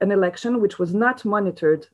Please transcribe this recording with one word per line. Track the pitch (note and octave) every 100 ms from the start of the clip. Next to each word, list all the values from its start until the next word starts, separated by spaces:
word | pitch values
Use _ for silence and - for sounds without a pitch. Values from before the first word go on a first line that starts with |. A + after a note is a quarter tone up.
an | F#3+
election | G3 F3+ F3+ A#3 A#3+
which | G#3 -
was | F3
not | G3 A#3+ A#3+
monitored | G#3+ G#3 G3 F3 D#3 D#3 -